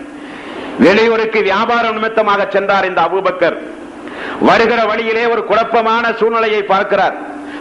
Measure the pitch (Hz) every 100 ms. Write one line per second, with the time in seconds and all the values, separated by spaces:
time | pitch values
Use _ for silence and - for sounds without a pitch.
0 | - - - - - - - - 147 208
1 | 226 220 220 220 190 190 226 233 226 220
2 | 220 220 214 202 196 202 196 196 185 180
3 | 165 190 185 175 165 302 - - - -
4 | - - - - 127 202 233 233 214 220
5 | 226 226 240 226 160 214 226 233 220 226
6 | 233 226 226 233 226 214 196 190 202 196
7 | 165 - - - - -